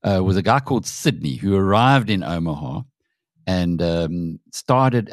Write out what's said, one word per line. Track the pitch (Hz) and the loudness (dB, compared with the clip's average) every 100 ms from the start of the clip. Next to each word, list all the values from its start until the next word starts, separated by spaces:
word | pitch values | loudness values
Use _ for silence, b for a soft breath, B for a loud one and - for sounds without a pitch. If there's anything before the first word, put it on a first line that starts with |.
uh, | 104 98 | 2 2
was | 92 95 | 2 2
a | |
guy | 95 131 | 2 2
called | 139 123 | 2 -2
Sidney | - - 165 95 76 65 | -2 -4 -2 -2 -4 -4
who | 98 | 0
arrived | 98 95 101 127 135 107 | 2 2 4 6 4 2
in | 101 | -2
Omaha | 85 85 82 73 71 - - _ _ _ _ _ - | -2 -4 -4 -6 -8 -10 -12 _ _ _ _ _ -4
and, | 92 87 85 | -2 0 0
um, | 85 85 82 85 85 82 _ | 0 0 -2 -4 -8 -10 _
started | - - 127 131 120 101 | -18 0 2 2 0 -2